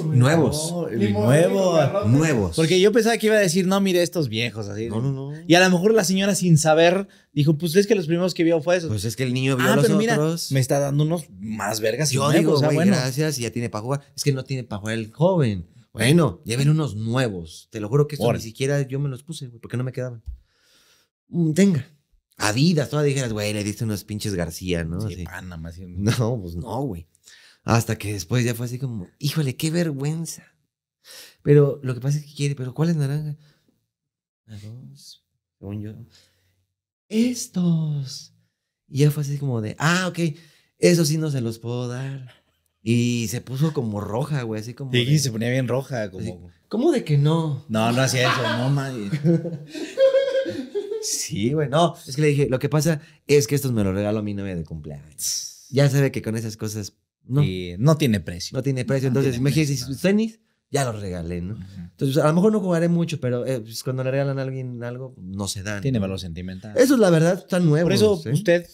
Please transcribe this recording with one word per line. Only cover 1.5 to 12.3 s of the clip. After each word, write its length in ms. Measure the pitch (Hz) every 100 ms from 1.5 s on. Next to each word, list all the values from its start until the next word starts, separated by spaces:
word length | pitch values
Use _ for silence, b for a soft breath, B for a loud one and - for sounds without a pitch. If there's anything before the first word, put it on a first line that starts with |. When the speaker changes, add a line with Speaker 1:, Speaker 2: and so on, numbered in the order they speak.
| 196 185
Speaker 1:
garrote. 360 | 165 139 196 107
Speaker 2:
Nuevos. 460 | 131 160 127 92
Speaker 3:
Porque 240 | 82 160 185
yo 120 | 202
pensaba 260 | 220 220 226
que 80 | 214
iba 80 |
a 60 | 214
decir, 260 | 190 175 185
"No, 140 | 196
mire, 200 | 196 180
estos 240 | 170 180 135
viejos", 400 | 110 117 107 101
así. 180 | 101 117
Speaker 2:
No, 120 | 113
no, 80 | 135
no. 200 | 135 139 151 165
Speaker 3:
Y 60 | 170
a 40 |
lo 100 | 185
mejor 220 | 180 202
la 120 | 226
señora 320 | 170 185 202 202
sin 200 | 180 160
saber 520 | 160 156 170 185 196 b b
dijo, 260 | - 147 151
"Pues 160 | 165
es 140 | 170 202
que 80 | 208
los 100 | 156
primeros 260 | 170 180
que 120 | 175
vio 180 | 165 165
fue 140 | 156 180
esos". 140 | 123
Speaker 2:
Pues 140 | 107
es 120 | 107 110
que 80 |
el 100 | 131
niño 220 | 127 131 131
vio 100 | 123
Speaker 3:
Ah, 20 |
Speaker 2:
los 120 | 143 -
Speaker 3:
pero 120 | 202
mira, 160 | 226
Speaker 2:
otros. 380 | 220 156 165 -
Speaker 3:
me 80 | 135
está 180 | 127 143
dando 240 | 143 143
unos 220 | 156 170 - 92
más 400 | 107 107 101 110
vergas 320 | 110 120 147
y 20 |
Speaker 2:
Yo 60 | 127
Speaker 3:
nuevos, 120 | 139